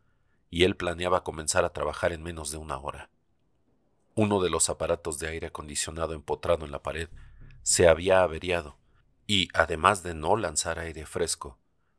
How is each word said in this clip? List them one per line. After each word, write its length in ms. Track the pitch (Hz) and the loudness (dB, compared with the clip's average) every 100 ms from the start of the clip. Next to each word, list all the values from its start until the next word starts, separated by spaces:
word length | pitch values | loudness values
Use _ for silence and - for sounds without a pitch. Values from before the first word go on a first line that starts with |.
| _ _ _ _ _ | _ _ _ _ _
y 140 | 82 | 2
él 120 | 92 101 | 2 2
planeaba 480 | 87 85 90 90 | -4 -2 0 0
comenzar 400 | - 78 82 - | 0 -6 -2 2
a 80 | 85 | 2
trabajar 400 | - 73 73 92 | 0 -6 -2 -2
en 100 | 82 | -2
menos 280 | 80 82 73 | -8 -10 -8
de 60 | 76 | -8
una 220 | 78 69 | -8 -8
hora. 320 | 71 - - _ _ _ _ _ _ _ _ _ _ | -8 -10 -14 _ _ _ _ _ _ _ _ _ _
Uno 260 | - 104 101 | 0 2 4
de 100 | 90 | 2
los 180 | 80 - | 2 0
aparatos 500 | 80 80 85 - 78 | 0 -2 -2 -4 -6
de 100 | 80 | -6
aire 200 | 82 82 | -6 -8
acondicionado 680 | - 76 73 - 80 80 | -10 -10 -6 -6 -4 -6
empotrado 500 | 78 - 76 82 85 | -6 -6 -4 0 0
en 80 | 76 | -2
la 100 | 69 | -8
pared 260 | - 71 82 - - - - - | -8 -8 -8 -12 -20 -20 -20 -8
se 260 | - - 87 | 0 6 8
había 340 | 80 92 92 | 8 6 4
averiado, 560 | 90 78 85 87 78 - _ _ _ _ - | 4 0 -4 -4 -6 -14 _ _ _ _ -2
y, 220 | 101 87 | 0 2
además 480 | - 82 82 87 107 | 2 2 4 4 4
de 120 | 87 | 0
no 220 | 82 78 107 | -4 0 0
lanzar 420 | 92 78 87 82 | 0 -2 -4 -4
aire 260 | 82 78 | -6 -10
fresco, 540 | 76 - 85 - 73 - _ _ _ | -8 -4 -2 -4 -8 -16 _ _ _